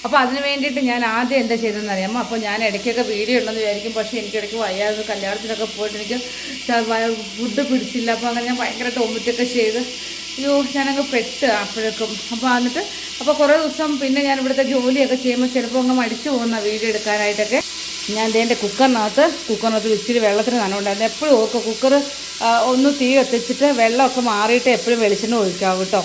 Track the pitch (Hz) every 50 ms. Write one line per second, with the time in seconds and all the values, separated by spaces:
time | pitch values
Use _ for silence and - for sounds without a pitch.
0 | - 226 269 285 254 240 254 277 285 285 285 277 262 294 247 277 262 247 240 247
1 | 240 226 220 233 247 247 269 254 233 220 233 226 226 220 208 214 208 208 196 185
2 | 190 190 226 247 233 - 226 226 214 208 202 220 226 214 196 196 - 240 226 240
3 | 233 208 220 202 220 220 254 240 214 220 220 220 220 208 208 202 208 226 220 220
4 | 214 214 247 226 208 202 202 214 208 202 220 226 220 196 185 196 208 214 214 214
5 | 214 220 208 196 196 196 208 214 214 220 220 202 220 208 - 202 208 208 202 208
6 | 214 196 247 247 247 - - - - 285 262 - - - 240 233 220 220 226 226
7 | 226 233 226 214 208 196 190 214 240 233 202 269 285 - 262 254 - - - 240
8 | 226 233 226 226 233 240 233 240 240 240 247 247 226 - - 220 247 240 233 254
9 | 233 214 220 226 - 240 233 240 247 247 247 247 220 214 220 247 247 - - -
10 | - - - - - - - 262 269 285 285 285 277 - - 277 277 277 269 277
11 | 269 - 262 233 226 - - - - 247 214 208 202 196 - 226 220 220 214 -
12 | 226 196 214 196 - - 240 226 247 254 247 247 247 247 247 320 415 415 - -
13 | - - - - 254 285 294 294 294 285 302 320 320 294 - - 311 302 294 254
14 | 277 269 269 285 285 277 277 269 262 262 262 262 269 247 277 262 247 254 262 285
15 | 262 - 254 254 254 254 240 247 254 247 - 262 240 226 233 254 254 254 254 254
16 | 240 226 226 - - 302 277 240 233 233 226 220 202 208 214 214 220 226 208 214
17 | 214 214 208 208 208 208 208 208 208 208 240 269 - - - - - - - -
18 | - - 208 214 220 220 220 220 233 233 233 - 214 202 196 - 262 262 247 226
19 | 208 214 - 269 302 330 - - - - 220 - 220 226 220 214 202 220 220 196
20 | - - 240 240 220 208 202 214 214 240 247 240 208 190 196 202 202 202 202 202
21 | 226 220 226 - 302 302 277 220 220 214 - 240 196 220 220 214 262 262 277 285
22 | 277 285 - - - - - - 226 233 233 233 220 254 254 262 269 285 285 285
23 | 262 247 269 277 254 262 240 226 233 - 254 - 262 294 277 233 226 226 233 254
24 | 269 254 262 254 240 240 208 208 214 220 240 247 247 254 240 - - 226 240 233
25 | 220 208 208 202 233 226 240 233 202 190 175 180 196 190 185 185 190 185 220 190